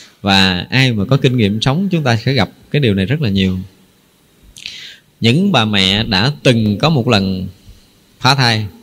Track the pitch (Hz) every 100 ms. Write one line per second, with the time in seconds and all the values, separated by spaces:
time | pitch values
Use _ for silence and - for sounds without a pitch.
0 | - _ 98 98 95 90 - 127 131 110
1 | 98 139 139 123 101 107 131 147 196 175
2 | 135 113 123 135 92 - - 147 131 98
3 | 92 151 120 98 95 92 95 _ _ _
4 | _ _ _ _ - - - - - -
5 | _ _ 113 143 196 127 110 104 95 101
6 | 113 92 120 147 143 117 110 101 151 151
7 | 123 104 95 92 92 - - - _ _
8 | _ _ 127 139 120 110 104 -